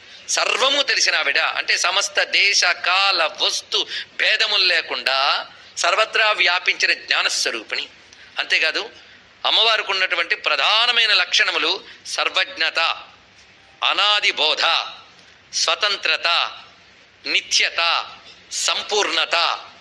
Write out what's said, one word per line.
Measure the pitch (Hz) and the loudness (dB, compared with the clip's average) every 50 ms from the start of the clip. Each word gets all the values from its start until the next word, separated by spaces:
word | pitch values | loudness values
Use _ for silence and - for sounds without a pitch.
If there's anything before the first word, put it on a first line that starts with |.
| - - - - - - | -20 -20 -20 -14 -8 -4
సర్వము | - 160 170 202 208 208 254 277 285 285 | -2 0 0 0 2 2 2 2 2 0
తెలిసిన | 277 226 214 185 - 185 175 | 0 0 0 0 2 2 0
ఆవిడ. | 160 147 139 139 160 | 0 0 0 0 2
అంటే | 156 131 - 139 143 - 208 | 0 0 -2 -2 -2 -2 -2
సమస్త | 175 180 175 185 202 196 - - 202 | 0 0 0 0 0 -2 -2 0 -2
దేశ | 175 - 165 175 190 202 196 - 196 | -2 0 2 2 2 4 2 2 2
కాల | 180 170 - - 170 185 196 196 196 190 170 160 147 - - | 2 0 0 0 0 2 2 2 2 2 2 0 -2 -2 -2
వస్తు | 170 202 196 - - - - 196 160 - - - - - - | -4 -2 -4 -4 -6 -4 -4 -4 -4 -4 -8 -10 -10 -8 -4
భేదములు | - 165 190 214 214 220 214 208 196 185 | -2 0 2 2 2 0 0 0 2 2
లేకుండా | 180 170 160 - - 139 123 120 127 135 135 139 151 175 220 220 - - - - - - | 2 2 0 -2 -2 -4 -2 -2 0 0 2 2 2 0 -2 -4 -8 -16 -20 -20 -14 -6
సర్వత్రా | - 170 175 190 202 220 220 220 214 220 214 | -2 0 2 2 2 0 0 2 2 2 2
వ్యాపించిన | 214 - 180 175 175 180 - 196 185 - 190 170 | 2 2 2 2 2 2 0 -2 -2 0 0 0
జ్ఞానస్వరూపిణి. | 165 - - - 139 165 185 190 - - - 135 120 113 101 - 123 139 143 - - - - - - - - - - - | 0 -2 -2 -2 -2 0 0 -2 -2 -2 -2 -2 -4 -6 -8 -8 -8 -8 -8 -10 -16 -20 -20 -20 -20 -20 -20 -10 -8 -6
అంతేకాదు | 151 - 185 170 156 156 151 175 202 - - - - - - - - - - - - | -2 0 0 2 2 0 0 -2 -6 -8 -12 -20 -20 -20 -20 -20 -20 -20 -10 -4 -2
అమ్మవారికి | 135 165 196 220 226 220 214 202 190 | 0 2 2 2 2 2 0 0 -2
ఉన్నటువంటి | 196 190 185 180 175 170 170 165 208 | -2 -2 0 0 0 -2 -2 -2 -2
ప్రధానమైన | 214 - 151 151 139 143 185 208 220 240 247 240 233 226 214 202 | -2 -2 0 0 2 2 2 2 2 2 2 2 2 2 4 4
లక్షణములు | 185 175 - - - 208 190 175 160 151 165 190 226 - - - - - | 2 2 2 2 2 2 2 0 0 0 -2 -2 -4 -8 -14 -20 -18 -14
సర్వజ్ఞత, | - - - 156 156 - 180 185 185 - 160 160 156 - 160 165 147 107 - - - - - - - - - - - - - - - - - 120 | -8 -4 -2 -2 0 0 -2 -2 -2 -2 -4 -2 -2 0 0 0 0 -2 -4 -10 -20 -20 -20 -20 -20 -20 -20 -20 -20 -20 -20 -20 -20 -8 -2 0
అనాది | 135 156 180 202 208 208 202 208 196 | 0 2 2 2 2 2 2 2 0
బోధ, | - - 147 156 139 - 143 170 160 131 - - - - - - - - - - - - - - - | 0 0 0 0 0 2 2 2 2 0 -2 -6 -12 -18 -20 -20 -20 -20 -20 -20 -20 -20 -14 -8 -4
స్వతంత్రత, | - - 165 170 170 214 208 196 - - 160 156 - - 170 170 151 123 110 - - - - - - - - - - - - _ _ - | -2 0 0 0 0 0 -2 -2 0 -2 -2 0 0 0 0 2 0 0 -2 -6 -12 -20 -20 -20 -20 -20 -20 -20 -20 -20 -20 _ _ -6
నిత్యత, | - - 196 - - - - 208 165 - 170 170 170 151 120 104 - - - - - - - - - | -4 -2 -2 -2 0 0 0 0 0 0 0 0 0 0 0 -2 -6 -12 -20 -20 -20 -20 -20 -16 -10
సంపూర్ణత, | - - - 160 175 208 202 - 208 208 185 156 165 160 151 - 165 170 165 139 110 - - - - - | -6 -4 -2 -2 -2 -2 -2 -2 0 0 0 2 0 0 0 2 2 2 2 2 0 -4 -8 -14 -20 -6